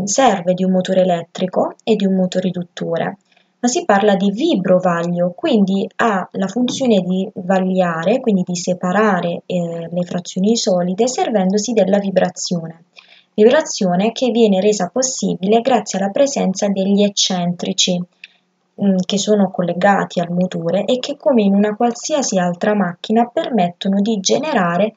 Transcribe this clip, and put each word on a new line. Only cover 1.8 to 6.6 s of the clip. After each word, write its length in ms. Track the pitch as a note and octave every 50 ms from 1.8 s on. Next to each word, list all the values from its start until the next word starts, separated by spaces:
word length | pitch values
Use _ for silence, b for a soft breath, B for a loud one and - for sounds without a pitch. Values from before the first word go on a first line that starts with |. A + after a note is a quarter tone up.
| -
e 120 | A#3+ G#3+
di 100 | G#3 G#3
un 80 | F#3+ F#3+
motoriduttore, 1040 | F#3 F#3 F3+ - F#3 F#3 F#3 E3+ F3 F3 - - - F3 E3 E3 E3 - G3 G3 - _ _ _ _ _ _ _ _
ma 100 | - B3
si 160 | B3+ F4 -
parla 320 | - G3+ G3 G#3 G#3 G3
di 140 | F3+ G3+ G3+
vibrovaglio, 1040 | G3 A3+ D#4 F4 C#4+ F#3+ F3 F3+ F#3 F3+ F#3 F3+ E3+ E3+ E3+ F3 F3 F3 F3 F3+ F3+
quindi 500 | - - D#4+ B3+ G#3+ G3 F3+ G3 G3 G3 - _
ha 300 | - A3 A3+ G3+ F#3 F3+ - -
la 140 | F#3+ F#3+
funzione 540 | F#3+ - B3